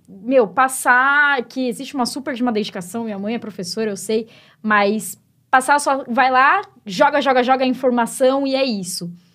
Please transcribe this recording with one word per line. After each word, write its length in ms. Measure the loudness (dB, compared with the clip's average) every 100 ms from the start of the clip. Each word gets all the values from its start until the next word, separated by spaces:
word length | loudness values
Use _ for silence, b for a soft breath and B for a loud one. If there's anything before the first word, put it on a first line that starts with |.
| -20
meu, 380 | -12 0 2 2
passar, 960 | 2 0 0 2 4 4 2 2 0
que 220 | -4 -6 -4
existe 260 | -6 -8 -6
uma 100 | -4
super 260 | -4 -8
de 80 | -4
uma 100 | -2
dedicação, 520 | -2 -4 -8 -10 -8
minha 140 | -8 -8
mãe 160 | -6
é 40 | -8
professora, 500 | -10 -12 -10 -6 -6
eu 60 | -6
sei, 320 | -4 -4 -4 b b b
mas 580 | 2 4 4 0 -6 -14 _ _ _
passar 300 | 0 4 2
só, 240 | 2 -2 -2
vai 220 | 0 4
lá, 320 | 4 4 2 -2 _ -10
joga, 340 | 0 2 4
joga, 220 | 2 2
joga 220 | 2 2
a 20 | 2
informação 800 | 0 0 0 -2 0 2 2 0
e 80 |
é 100 | 0
isso. 460 | -2 -2 -6 -8 -10 -14 b